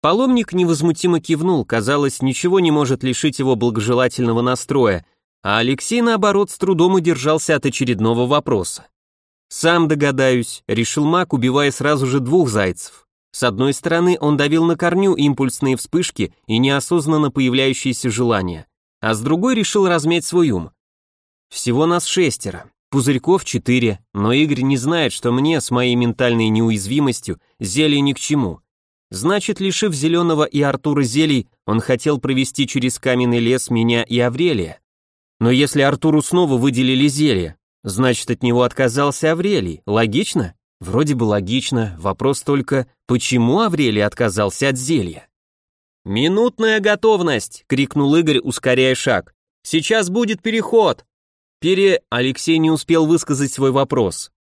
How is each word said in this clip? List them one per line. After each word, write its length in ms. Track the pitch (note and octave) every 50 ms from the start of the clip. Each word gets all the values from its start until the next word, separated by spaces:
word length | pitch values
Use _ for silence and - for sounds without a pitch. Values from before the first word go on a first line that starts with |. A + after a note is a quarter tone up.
Паломник 520 | - D3 F3+ A3+ C4 C4 B3+ A#3+ G#3+ - E3+
невозмутимо 640 | F#3 F3+ E3 E3 C#3 D3+ E3+ D#3 - - F3+ F3 D#3+
кивнул, 460 | - - E3 D3 E3 F#3 F3+ C#3+ G#2+
казалось, 560 | - A#2 A2+ G2+ A#2+ C#3+ C#3+ C#3+ C#3 - -
ничего 380 | B2+ C3+ B2 - - F3+ F#3 F#3+
не 100 | F3+ D#3+
может 340 | D3+ D3+ D3 B2 C3 B2 C3
лишить 360 | C3 B2 - - D3+ B2+ -
его 160 | C3+ C3+ C3
благожелательного 880 | G#2+ A#2+ A#2+ A2 A2+ G#2 A#2 B2 B2 B2+ B2 - - B2+ A#2 A2+ A#2 A#2+
настроя, 640 | B2+ B2+ B2 - - C#3+ C#3 A#2+ G#2+ F#2 E2+ - _ _ _ _ _ _ _
а 160 | - F#2+ G#2
Алексей, 440 | A2 A#2 B2+ C3+ C3 - - A3+ A#3+
наоборот, 500 | A#3 A#3 A3+ G#3 G#3 G#3 F#3+ G3 G3+ F#3
с 60 | - -
трудом 340 | F#3+ F#3+ F#3+ D#3 E3+ F3+ F#3
удержался 640 | F#3 D#3+ E3+ E3 C3 C3 D3+ D#3 D#3 - - D#3
от 100 | C#3 -
очередного 600 | C#3 - - C3 B2 A#2+ F#2 A2 A2+ A#2 A#2 B2
вопроса. 580 | B2 C#3+ D3 - - B2 G2+ F2 - - - - _ _ _ _ _ _ _ _ _ _ _ _
«Сам 400 | _ - - - E3 E3+ E3+ E3
догадаюсь», 760 | D3+ D#3 C#3+ D3 C#3+ C3+ C3 C3+ C3 B2+ B2 A#2 - - - _
решил 360 | - A2 A2+ A#2 - - D3+ D3
маг, 280 | D#3 E3 F3+ F3+ - -
убивая 380 | B2+ A#2 B2+ B2+ C#3+ C#3+ C#3
сразу 340 | C3 - C#3 D3 D3+ C3+ C3+
же 140 | B2+ B2+ C#3+
двух 280 | B2 A#2+ D#3 F#3 D#3+
зайцев. 600 | B2 G#2 G#2+ G2 F#2 F2 - - - - - _ _ _ _ _ _
С 120 | - - C3
одной 300 | A#2+ G2 G2+ C3 C#3+ C#3+
стороны, 440 | - - E3+ E3 E3+ F3 F3+ F3+ -
он 180 | D3 D3 D3
давил 280 | D3+ D3 C#3+ D#3 E3 E3
на 100 | E3+ E3+
корню 380 | D#3+ F3+ E3+ F3 F#3 G3 G3 F3
импульсные 640 | - C#3+ C#3+ C#3 - C#3 B2+ - - C#3+ C3+ C3
вспышки 560 | B2 - - - F3 F3 - _ - A#2+ - _ _ _
и 100 | - A2
неосознанно 720 | A#2+ C3 C3+ C#3 C#3 C3 - F3 E3+ C#3 D#3 D#3+ D3+ D3+ C3+
появляющиеся 800 | A#2+ C#3+ C3 B2+ A#2+ C3+ C3 C#3 B2+ - - C3 A#2+ - - B2+
желания, 560 | G#2 A2+ B2+ A#2 A2+ G2 F#2 F2+ E2+ D#2 D2+ _ _ _ _ _ _ _
а 120 | - A2 A2+
с 80 | G#2
другой 340 | A2+ C#3 D#3 F3 G3+ B3+ B3+
решил 320 | A3+ G3+ - - G#3 G3
размять 380 | F#3 F3 E3 D3 D#3+ E3+ E3+ D#3
свой 260 | - E3 F3+ E3+ D3
ум. 200 | G#2 F2+ D#2+ - _ _ _ _ _ _ _ _ _ _ _ _ _ _ _ _
«Всего 360 | - - - B2 A#2 C3 D#3
нас 200 | E3+ F3 F3 -
шестеро. 640 | - - F#3+ F3+ C#3 - - - G2+ F2+ E2+ - - _ _ _ _
Пузырьков 560 | - C#3 A#2+ C#3 C#3 B2 - E3 F#3 F#3 -
четыре, 540 | - - A#2 - - B2 B2+ A#2 A2 G2+ - _ _ -
но 200 | G2+ G2+ A2 B2
Игорь 280 | C#3+ D3+ D3+ C#3+ B2
не 160 | B2+ C3+ C#3
знает, 360 | B2+ A#2+ D3 E3+ E3+ D3+ A#2 -
что 180 | - - B2
мне 300 | A#2+ B2+ C#3 D#3 E3 C#3+
с 80 | - -
моей 260 | B2 B2 B2 B2 A#2+
ментальной 540 | A#2+ B2 A#2+ A2 - B2+ A#2+ A#2 A#2 A2+ A2
неуязвимостью 920 | G#2+ A2 A2+ A2+ A2 G2+ F#2+ G2 C3 D3+ D3 C3 A#2+ - - - E2+ - _ _ _ _
зелье 420 | A2+ F#2+ F#2 C#3 D#3 D3+ D3 C#3+
ни 120 | C#3+ C#3+ C3
к 60 | -
чему. 420 | - - D3+ C#3+ A#2+ F2+ D#2+ - _ _ _ _ _ _ _ _ _ _
Значит, 480 | G2 F#2 A2+ E3 G3 G#3 - - G3+ -
лишив 340 | G3 F#3+ F3 - A3 G#3 D#3+
Зеленого 500 | C3+ C#3+ D#3+ E3+ E3+ F3 E3+ D#3+ D3 D3+
и 180 | - - C#3+
Артура 420 | C#3+ C#3 C3 B2+ - D3+ C#3+ C#3+ C#3
зелий, 440 | A#2 A2+ D3 D#3+ D#3 C#3+ B2+ - _ _ _ _
он 160 | - G#2+ A2+
хотел 380 | - - C3 A2+ - D#3 D3 B2
провести 480 | - C3 C3+ B2+ C3+ - - - C3+
через 320 | - - C#3 B2 B2+ - -
каменный 400 | - C3 B2+ B2 B2 A#2+ A#2+ A#2+
лес 300 | A#2 A#2 B2+ B2+ - -
меня 340 | B2 A2+ A2+ A#2 A#2+ A#2 A2
и 160 | - A#2 A#2+
Аврелия. 600 | A#2+ B2 A#2 C3+ F3 F3 D3 G2+ E2+ D#2 - _ _ _ _ _ _ _ _ _ _ _ _ _
Но 120 | A2+ A#2
если 300 | B2+ B2+ D3 C3+ - C#3+
Артуру 400 | C3+ C#3 C#3+ - - D#3+ D#3 D3+
снова 360 | C#3 - F3+ F3+ F3+ D3 C3+
выделили 500 | A#2+ B2 C#3+ B2 B2 C3 B2+ C3 C3 C#3+
зелье, 500 | D3 C3 D3 D3+ D3 A2+ F#2 F2 D#2 D#2+ _ _ _ _ _ -
значит, 460 | G2+ F#2+ G#2+ C3 B2+ A#2+ - - -
от 120 | A#2+ - -
него 200 | A#2+ A#2 B2 B2
отказался 680 | A#2+ - - C3+ B2 A2 C#3 C#3+ C#3+ C3 - - D#3
Аврелий. 500 | E3 E3 F3+ G3+ G#3 D3+ F#2+ F2 D#2 - _
Логично?» 680 | - G2+ A2+ A#2 A2 G2+ C#3+ A3 - - - G#2+ E2+ - _ _ _ _ _
Вроде 340 | - F2+ F#2 B2 D3+ D3 C#3+
бы 120 | A#2+ A2+
логично, 720 | G#2+ G#2 G#2 F#2+ F2+ A#2 C3 - - C3+ A#2+ A2 G2+ F2 D#2
вопрос 420 | E2+ G2 F#2+ - A#2 C3+ C#3 -
только, 460 | - - C#3+ C#3 B2 - C#3 C3+ A#2+ _ _ _ _
почему 540 | - - A#2+ - - B2+ B2 A#2 A#2+ C#3+ G3+
Аврелий 440 | A3+ G#3+ F3 D3+ C#3+ A#2 G#2 G#2 G#2
отказался 640 | G#2 - - B2 G#2+ F2 G#2+ G#2+ G2 - - C#3 C#3
от 80 | C3
зелья? 500 | B2+ C3 C#3 E3 C3+ F#2+ F2 D#2 - - _ _ _ _ _ _ _ _ _ _ _ _ _ _ _ _
«Минутная 760 | F2+ G2 A2+ C#3 E3 F#3+ G#3 A#3 B3 - - A3 A3 A3 G#3+
готовность!» 840 | G3 G#3+ G#3 G#3 A3 A3 G#3+ F#3 F3 E3 C3+ G#2+ - - - - _
крикнул 480 | _ C3+ B2+ C#3 C3 - D3 C#3+ C#3 D3
Игорь, 240 | E3+ E3 D3+ D3 C#3
ускоряя 560 | - C3+ A#2+ - - C3 B2 B2+ C3 C3 B2+
шаг. 380 | - - C#3 A2+ - - - _ _ _ _ _ _ _
«Сейчас 460 | - - D#3+ D3+ - A3 A3 G3 F3
будет 320 | F#3 A#3 A#3+ G#3 A3 -
переход!» 640 | _ A3 A3 A3+ - - A#3 A3+ G#3 D#3+ A#2+ - _ _ _ _ _ _ _ _ _ _ _ _
Пере-, 420 | - E3 F#3+ F#3 G3 G3 F3+ - _ _
Алексей 480 | A2+ A#2+ B2+ C3 B2+ - - - E3
не 140 | D#3+ D#3+ D#3+
успел 340 | D#3+ D3 - - E3+ E3 D#3+
высказать 460 | D3+ E3+ D#3+ - - D3 C3 C#3+ C3
свой 200 | - - C#3 C3+
вопрос. 600 | B2+ C3+ C3+ - D3 - A2 F#2 - - - - _ _